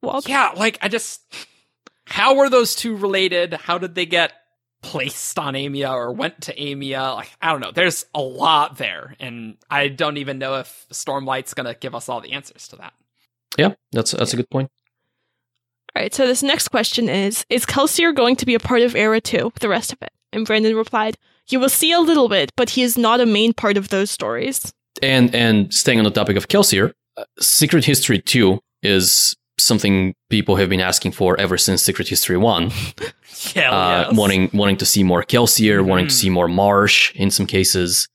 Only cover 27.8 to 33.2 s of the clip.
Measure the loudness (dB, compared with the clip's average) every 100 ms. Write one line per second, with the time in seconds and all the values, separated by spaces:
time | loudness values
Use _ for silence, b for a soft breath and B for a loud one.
27.8 | 2 2 2 0 0 2 4 2 -4 _
28.8 | 0 2 2 2 0 -2 _ -2 0 2
29.8 | 2 2 0 -4 _ 0 2 2 2 0
30.8 | 0 0 -2 0 0 2 0 0 0 0
31.8 | 0 -2 -4 -2 0 2 2 2 0 -4
32.8 | -8 -8 -12 -14